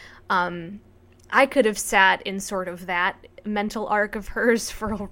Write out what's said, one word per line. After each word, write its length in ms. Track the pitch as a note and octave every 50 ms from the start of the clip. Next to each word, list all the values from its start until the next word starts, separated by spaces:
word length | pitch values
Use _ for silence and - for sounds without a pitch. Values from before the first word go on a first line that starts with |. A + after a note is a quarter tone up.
| - - - - - -
Um, 520 | G3 F#3 F3+ F3 F3 F3 E3 E3+ G3+ G#3 - _ _ _ _ _ _ _ _ -
I 140 | - A#3+ C#4
could 200 | C4+ - C#4 A3
have 120 | G#3+ G3+
sat 440 | - - - A3+ G3 F#3+ F#3+ F#3+ - -
in 160 | G3 F#3+ G3
sort 280 | G3 - G3+ F#3 F#3
of 180 | F3+ F3 F3+ F#3
that 400 | F#3 F3+ F3 F3+ G3 F#3 - - - _ - -
mental 420 | G#3+ G#3 G#3 G#3 G#3+ - A3+ G3+
arc 280 | - G#3+ G#3 G#3 G#3 A#3
of 120 | G#3+ G3
hers 420 | - - A3+ G#3 A#3+ A#3 A3 - -
<laughs> 0 |
for 200 | - - A3 G#3+
a, 180 | A3 G#3 G3+ F#3+